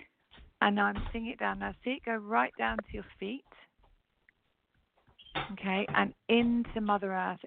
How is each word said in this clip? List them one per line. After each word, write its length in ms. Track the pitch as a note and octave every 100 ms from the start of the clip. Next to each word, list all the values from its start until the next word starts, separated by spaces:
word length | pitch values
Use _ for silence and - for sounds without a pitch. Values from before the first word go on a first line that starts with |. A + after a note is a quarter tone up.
| - _ _ - - _
And 160 | G3+ G#3
I'm 240 | G3+ G3+ -
seeing 140 | A#3 A3+
it 140 | A#3+
down 180 | G3+ G3
now. 160 | G3 G3
See 60 | B3
it 140 | C4+
go 120 | - A3
right 360 | G#3 A3+ B3 -
down 200 | A3+ A3
to 140 | G#3
your 140 | G#3 F#3+ -
feet. 260 | F#3+ C4 - - - _ _ _ _ _ _ _ _ _ _ _ _ _ _ - - - -
Okay, 340 | G3 G3 F#3+ -
and 180 | - G3 - -
into 520 | A#3 A#3+ A#3+ A#3 A3+
Mother 320 | G#3 G3+ G3
Earth, 260 | F#3 F#3 F3+